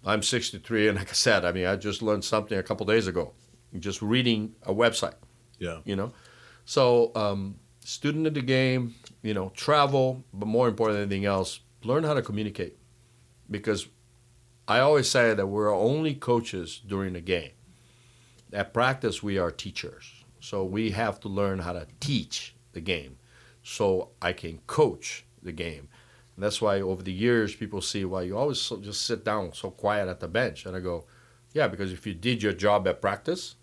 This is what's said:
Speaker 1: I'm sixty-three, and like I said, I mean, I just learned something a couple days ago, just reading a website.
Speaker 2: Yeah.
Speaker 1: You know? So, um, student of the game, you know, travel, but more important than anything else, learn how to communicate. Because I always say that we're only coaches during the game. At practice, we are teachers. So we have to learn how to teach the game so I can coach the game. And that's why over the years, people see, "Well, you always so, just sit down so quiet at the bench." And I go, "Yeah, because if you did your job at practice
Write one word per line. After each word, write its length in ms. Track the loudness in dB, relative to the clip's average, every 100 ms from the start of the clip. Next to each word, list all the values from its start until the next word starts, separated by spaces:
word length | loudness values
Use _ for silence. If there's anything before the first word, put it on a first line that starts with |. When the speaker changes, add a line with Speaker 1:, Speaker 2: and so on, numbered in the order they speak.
| 0
Speaker 1:
I'm 160 | 0
sixty-three, 640 | 2 -2 -4 -10 -4 2 2
and 100 | 2
like 120 | -2
I 20 |
said, 320 | 0 4 4
I 80 | 2
mean, 140 | 0 0
I 100 | -2
just 260 | -4 -2
learned 220 | 0 0
something 320 | 0 -2 0 -4
a 60 |
couple 240 | -2 -4 2
days 200 | 2 2
ago, 280 | -2 -6 -10 _ _ _ -8
just 220 | -6 -4
reading 540 | 0 2 2 0 -2 -10
a 100 | -4
website. 440 | 2 2 2 -4 -6 -20 _ _ _
Speaker 2:
Yeah. 220 | -10 -8
Speaker 1:
You 120 | -6 -4
know? 160 | -4 -10 -20 -20 -20 -20
So, 480 | -4 4 6 6 4
um, 420 | 2 0 0 -6 -10 _ _
student 460 | -14 -4 -2 0 0
of 80 |
the 80 | 0
game, 520 | 2 2 4 2 -2 -8 -20 -8
you 120 | -4
know, 180 | -2 -4
travel, 680 | -4 2 4 6 4 2 0 -12
but 140 | -8 0
more 200 | 4 2
important 300 | 2 2 2
than 60 |
anything 220 | 0 0 2
else, 340 | 2 0 -6 _ _
learn 220 | -2 0
how 100 | 2
to 80 | 0
communicate. 560 | -2 -4 -4 -6 -8 -10 _ _ _ _ _ _ -10
Because 380 | -6 -2 -2 -4 _ _ _ _ _ _ _ 2
I 120 | 6
always 320 | 6 6 4
say 240 | 6 6
that 120 | 4 0
we're 280 | 2 2
only 400 | 4 4 2 0
coaches 680 | -2 2 2 2 -8 -8 -12 -6
during 260 | -2 -2
the 80 | -4
game. 320 | 0 0 -2 -18 -20 -20 _ _ -20 _ _ -20 _
At 220 | -6 -2
practice, 500 | 2 2 2 -2 -2
we 140 | -2 0
are 120 | 0
teachers. 720 | -4 -10 -10 -12 -14 -20 -20 -20 _
So 220 | -8 -4
we 260 | -2 -2 -2
have 300 | 0 -2 -4
to 80 | -6
learn 320 | -2 -2 -2
how 120 | -6
to 140 | -8 -10 -8
teach 540 | -2 -2 -2 -10 -12 _ _
the 80 | -8
game 360 | -4 -4 -6 -20 _ -20 -20 _
so 480 | -14 0 2 2 -2 _
I 140 | -4
can 240 | -4 -10 -12 -4
coach 580 | 4 4 2 -10 -12 _ _
the 100 | -14
game. 360 | -8 -8 -10 -18 -20 -20 -20 _ -4
And 60 |
that's 180 | -4 0
why 200 | 0 2
over 220 | 0 -4
the 100 | -6
years, 420 | 0 4 4 2
people 260 | -4 -8 -6
see, 240 | -4 -4
"Well, 200 | -4 -4
you 120 | -4 -2
always 240 | -2 -2
so, 160 | -4 -8
just 300 | -8 -6 -4
sit 180 | -4
down 280 | -2 -2 -4
so 180 | -8 -12
quiet 380 | -4 0 0 -2
at 120 | -6
the 80 | -4
bench." 380 | -2 -2 -4 -10
And 100 | -6
I 40 |
go, 260 | -6 -6 -10 -20 -20 _ _
"Yeah, 160 | 0 0
because 240 | 0 -6
if 140 | -6 -10
you 60 |
did 300 | -4 -2 0
your 100 | 0
job 340 | 2 4 4 2
at 120 | 0
practice 540 | -2 -2 -4 -6 -8 -16